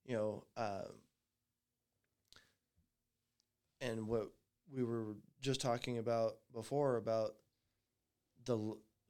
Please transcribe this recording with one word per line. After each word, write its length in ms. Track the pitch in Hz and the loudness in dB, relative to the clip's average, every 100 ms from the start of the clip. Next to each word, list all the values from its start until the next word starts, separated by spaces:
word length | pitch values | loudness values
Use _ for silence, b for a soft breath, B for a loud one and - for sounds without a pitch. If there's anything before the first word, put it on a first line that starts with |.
You 120 | - 117 | -4 0
know, 280 | 107 101 - - | 0 -2 -8 -4
uh, 260 | 110 98 - - _ _ _ _ _ _ _ _ _ _ _ _ _ B B B _ _ _ _ _ _ _ _ _ _ _ - | -4 -4 -8 -12 _ _ _ _ _ _ _ _ _ _ _ _ _ B B B _ _ _ _ _ _ _ _ _ _ _ -6
and 260 | 127 113 110 | -4 -2 0
what 240 | 113 104 - _ _ - | 0 -2 -8 _ _ -10
we 120 | 135 | -2
were 320 | 120 117 110 101 - - | 0 0 -4 -8 -12 -6
just 200 | 135 131 | -2 0
talking 380 | 131 120 - 120 | 2 0 0 -2
about 380 | 113 117 113 - _ | 2 2 2 0 _
before, 440 | 120 110 139 139 117 | -10 -2 2 4 2
about 380 | 110 113 110 - _ _ _ _ _ _ _ _ _ _ | 2 2 0 -4 _ _ _ _ _ _ _ _ _ _
the 120 | 123 117 | 0 2
l-, 220 | 107 107 - _ | 2 -4 -12 _